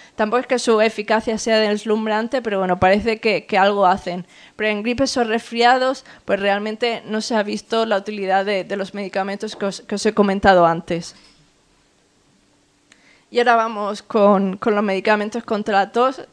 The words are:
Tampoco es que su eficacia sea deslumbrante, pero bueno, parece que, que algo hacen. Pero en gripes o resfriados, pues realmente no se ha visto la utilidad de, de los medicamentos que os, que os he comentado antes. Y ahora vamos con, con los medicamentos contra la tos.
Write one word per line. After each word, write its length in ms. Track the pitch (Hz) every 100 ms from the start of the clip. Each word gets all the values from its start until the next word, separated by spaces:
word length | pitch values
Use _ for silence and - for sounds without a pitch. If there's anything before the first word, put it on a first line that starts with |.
| - -
Tampoco 240 | 214 240
es 60 | 254
que 100 | 247
su 220 | 247 220
eficacia 580 | 220 214 208 226 233 220
sea 220 | - 220
deslumbrante, 800 | 214 208 220 214 220 214 226 262
pero 160 | 233 196
bueno, 220 | 185 185
parece 400 | 185 202 220 220
que, 260 | 220 180 -
que 100 | 202
algo 300 | 196 202 190
hacen. 400 | 190 - 180 175 - - -
Pero 140 | 214
en 120 | 208
gripes 340 | 220 240 269 254
o 40 |
resfriados, 840 | 226 226 - 233 240 254 262 262 - -
pues 160 | - 196
realmente 640 | 202 202 214 214 240 220 -
no 140 | 214
se 160 | - 226
ha 80 |
visto 420 | 208 214 - 226 226
la 100 | 196
utilidad 480 | 196 214 190 190
de, 200 | 196 196
de 120 | 175 202
los 160 | 190
medicamentos 640 | 202 196 202 196 202 226
que 120 | - 196
os, 160 | 185
que 120 | -
os 100 | 202
he 80 | 214
comentado 540 | 214 196 196 202 185 165
antes. 480 | 165 - 170 - - _ _ _ _ _ _ _ _ _ _ _ _ _ _ _ _ _ _ _ _ _
Y 80 | 240
ahora 160 | 240
vamos 480 | 233 226 214 208 208
con, 540 | - 226 202 196 196 185
con 180 | 233
los 80 | 208
medicamentos 600 | 208 190 202 208 208 233
contra 340 | - 208 214 196
la 140 | 196
tos. 300 | 233 254 262 -